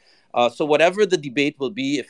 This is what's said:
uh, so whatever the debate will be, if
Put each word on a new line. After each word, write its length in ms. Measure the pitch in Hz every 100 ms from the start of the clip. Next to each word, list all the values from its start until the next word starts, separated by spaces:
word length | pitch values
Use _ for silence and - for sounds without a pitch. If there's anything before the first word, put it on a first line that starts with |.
| _ _ _
uh, 160 | - 120
so 160 | 120 156
whatever 400 | 147 165 185 208
the 120 | 175
debate 380 | 147 123 143 147
will 100 | 135
be, 300 | 107 135 143
if 100 | -